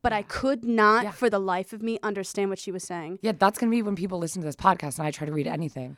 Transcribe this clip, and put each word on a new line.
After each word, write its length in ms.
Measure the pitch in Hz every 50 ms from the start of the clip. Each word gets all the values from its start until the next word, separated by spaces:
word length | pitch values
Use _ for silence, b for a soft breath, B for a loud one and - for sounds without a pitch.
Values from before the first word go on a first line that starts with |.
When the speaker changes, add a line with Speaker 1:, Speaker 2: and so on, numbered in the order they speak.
Speaker 1:
but 100 | - 233
I 80 | 220 208
Speaker 2:
Yeah. 40 | 202
Speaker 1:
could 420 | - - - 262 269 277 233 233
not 380 | 240 233 220 214 208 220 233 208
Speaker 2:
Yeah. 80 | 208
Speaker 1:
for 180 | - - 247 226
the 100 | 202 196
life 320 | 190 190 180 185 185 -
of 100 | 226 208 220
me 160 | 226 226 -
understand 480 | - 214 202 196 185 - - 202 196 196
what 80 | 190
she 140 | 185 - 202
was 120 | 185 185 -
saying. 360 | - 180 170 156 156 185 196
Speaker 2:
Yeah, 120 | - 220 190
that's 260 | - 196 196 214 -
gonna 100 | 240 226
be 120 | 226 240 214
when 120 | 208 196
people 220 | 165 185 190 185
listen 240 | 175 165 160 - 185
to 40 | 160
this 80 | 151 135
podcast 420 | - - 190 180 - 151 143 -
and 100 | - 156
I 40 | 151
try 160 | - - 151
to 40 | 151 156
read 120 | 151 143
anything. 480 | 165 151 147 165 143 - 135 127 131 143